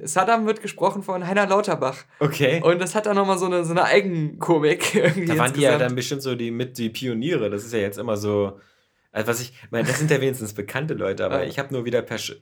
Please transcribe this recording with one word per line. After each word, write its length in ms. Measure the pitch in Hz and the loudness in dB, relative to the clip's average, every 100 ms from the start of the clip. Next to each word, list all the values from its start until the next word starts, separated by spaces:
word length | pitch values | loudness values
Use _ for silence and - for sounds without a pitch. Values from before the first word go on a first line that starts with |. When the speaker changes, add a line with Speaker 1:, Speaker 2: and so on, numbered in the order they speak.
Speaker 1:
Saddam 420 | - 185 190 226 214 | -4 0 2 2 2
wird 140 | 220 | -2
gesprochen 420 | 208 - 185 202 | -6 -2 -2 -2
von 240 | 196 185 180 | -6 -6 2
Heiner 200 | 196 196 | 4 4
Lauterbach. 560 | 196 208 151 135 - - - | 4 2 0 -2 -4 -10 0
Speaker 2:
Okay. 400 | 147 151 135 165 | 0 2 2 4
Speaker 1:
Und 180 | 160 175 | 4 2
das 140 | 180 | 0
hat 120 | 214 214 | -2 0
dann 100 | 196 | 2
nochmal 220 | 196 185 | 2 2
so 80 | 185 | 0
eine, 180 | 180 | 0
so 80 | 165 | 0
eine 120 | 170 | 2
Eigenkomik 1080 | 120 180 196 165 151 - - 160 147 180 - | 4 4 4 -2 -4 -2 0 4 4 2 0
<laughs> 0 | |
irgendwie 300 | 208 170 165 170 | 2 2 2 0
Speaker 2:
Da 120 | 156 | 2
waren 140 | 123 | 2
die 100 | 139 | 4
ja 80 | 139 | 4
Speaker 1:
insgesamt. 200 | - 123 | 4 0
Speaker 2:
dann 60 | 127 | -2
bestimmt 260 | 123 139 | -4 -4
so 120 | 131 117 | -4 -4
die, 140 | 117 | -4
mit 260 | 117 127 127 | -4 -6 -4
die 120 | 113 | -6
Pioniere. 600 | 113 127 113 143 160 104 | -4 -4 -4 -2 -2 -2
Das 140 | 101 | -4
ist 80 | 117 | -4
ja 60 | 117 | -2
jetzt 180 | 101 98 | -2 -4
immer 180 | 117 104 | -4 -2
so, 440 | 104 101 101 98 _ _ _ _ _ | 0 2 0 -4 _ _ _ _ _
also 160 | 107 113 | -4 -2
was 120 | 117 | -2
ich, 140 | 123 - | -6 -14
ich 60 | - | -8
meine, 180 | 113 113 | -2 0
das 100 | 135 | 2
sind 120 | 156 | 2
ja 100 | 143 | 2
wenigstens 320 | 135 131 107 | 0 -2 -6
bekannte 400 | 107 101 131 156 | -8 -6 -6 -4
Leute, 320 | 120 98 98 | -4 -4 -2
aber 180 | 92 - | -2 -2
Speaker 1:
Ja. 60 | 90 | -4
Speaker 2:
ich 100 | - | -6
hab 120 | 135 | -6
nur 160 | 131 120 | -4 -2
wieder 160 | 120 | -2
per 160 | 104 110 | -2 -6
Sch-, 180 | - - | -8 -12